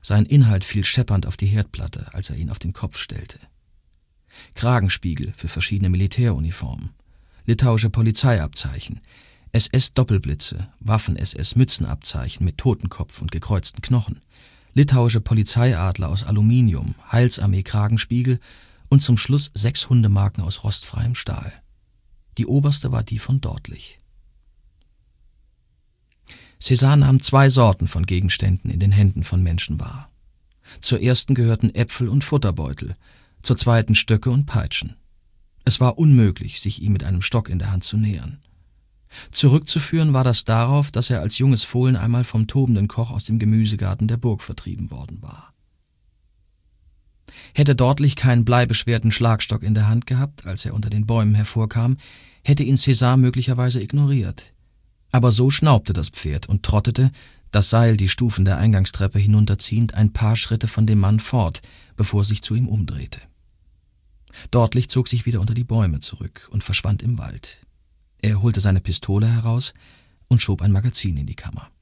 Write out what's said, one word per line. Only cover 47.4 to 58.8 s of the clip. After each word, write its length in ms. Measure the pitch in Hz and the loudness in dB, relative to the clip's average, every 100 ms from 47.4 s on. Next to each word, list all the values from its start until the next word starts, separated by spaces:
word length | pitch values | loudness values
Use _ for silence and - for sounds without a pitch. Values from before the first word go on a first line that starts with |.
| - | -10
Hätte 200 | - 143 | 0 2
Dortlich 420 | 127 127 143 143 - | 4 2 2 0 2
keinen 280 | 131 120 | 2 2
bleibeschwerten 680 | 117 123 120 113 - 117 113 | 4 2 2 -2 -2 0 0
Schlagstock 520 | 104 120 110 - 107 | 0 0 0 -2 -4
in 120 | 98 | 0
der 140 | 107 107 | 0 2
Hand 180 | 113 - | 0 -2
gehabt, 400 | 127 143 - - | -4 -4 -6 -8
als 180 | 92 | -6
er 100 | 104 | -4
unter 160 | - 107 | -4 -4
den 160 | 107 107 | -2 0
Bäumen 280 | 113 107 | 0 2
hervorkam, 640 | 104 104 - 110 117 120 135 - - - _ | 2 0 -2 -2 -2 -2 -2 -6 -20 -20 _
hätte 180 | - 143 | 0 0
ihn 140 | 131 135 | 2 2
Cäsar 400 | - 123 123 131 | 4 4 4 4
möglicherweise 680 | 127 127 120 123 123 123 | 2 0 -2 -2 0 -2
ignoriert. 720 | 104 143 143 139 92 - - _ _ _ _ _ _ | -2 -2 0 0 -2 -8 -16 _ _ _ _ _ _
Aber 180 | 120 120 | 2 4
so 200 | 107 131 | 4 2
schnaubte 420 | 143 156 120 - | 2 4 2 2
das 160 | 92 73 | -4 -4
Pferd 400 | - 78 71 - | -6 -6 -6 -4
und 140 | 98 | -4
trottete, 480 | - 104 113 113 131 - - _ - | 0 0 0 2 0 0 -20 _ -4
das 180 | 104 101 | 2 4
Seil 300 | 113 117 107 | 4 4 4
die 100 | 95 | 0
Stufen 380 | - 120 107 95 | 0 -2 0 0
der 100 | 92 | 2
Eingangstreppe 600 | 107 101 | 2 2